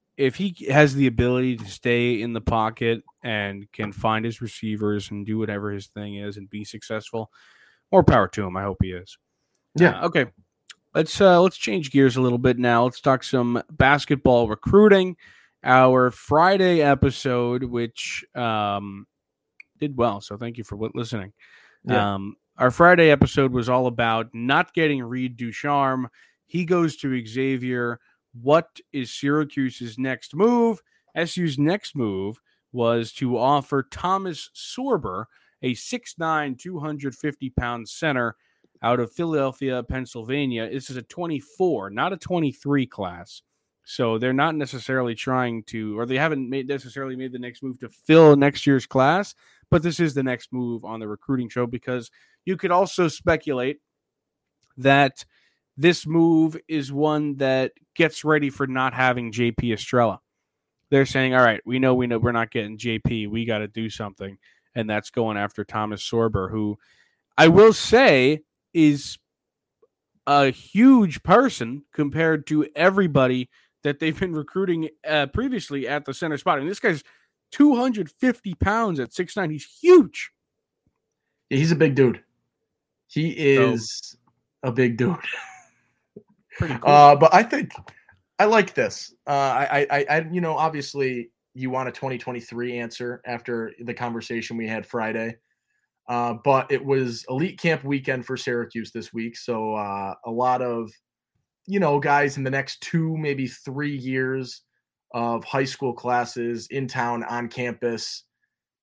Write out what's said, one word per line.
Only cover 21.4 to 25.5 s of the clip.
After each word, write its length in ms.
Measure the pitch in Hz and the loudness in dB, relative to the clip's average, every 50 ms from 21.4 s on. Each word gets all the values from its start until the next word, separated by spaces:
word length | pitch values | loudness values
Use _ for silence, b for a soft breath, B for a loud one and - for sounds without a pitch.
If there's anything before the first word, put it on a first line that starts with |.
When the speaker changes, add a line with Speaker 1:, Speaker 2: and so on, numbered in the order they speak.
| b b b b b b b b b | b b b b b b b b b
Speaker 2:
Yeah. 300 | - 110 104 101 101 98 | -2 0 0 0 -2 -4
Speaker 1:
Um, 220 | 98 98 104 - _ _ _ _ - | -6 -10 -12 -14 _ _ _ _ 0
our 120 | 127 127 | 0 2
Friday 400 | - - 170 175 180 170 165 156 | 4 6 6 8 8 8 6 6
episode 420 | 147 135 - 135 - 147 135 131 | 6 4 4 2 2 0 0 2
was 160 | 123 127 113 123 | 0 -2 0 0
all 180 | 127 127 127 | 0 0 0
about 480 | 123 120 120 117 113 113 113 113 113 - | -2 -2 -2 0 0 0 -2 -4 -6 -10
not 400 | 117 120 127 143 165 175 - - | -6 -2 0 0 0 0 -2 -2
getting 280 | 170 160 151 143 131 | -2 0 0 0 -2
Reed 340 | 120 117 123 127 127 127 120 | -6 -8 -8 -6 -6 -8 -8
Ducharme. 720 | 117 123 117 | -10 -12 -12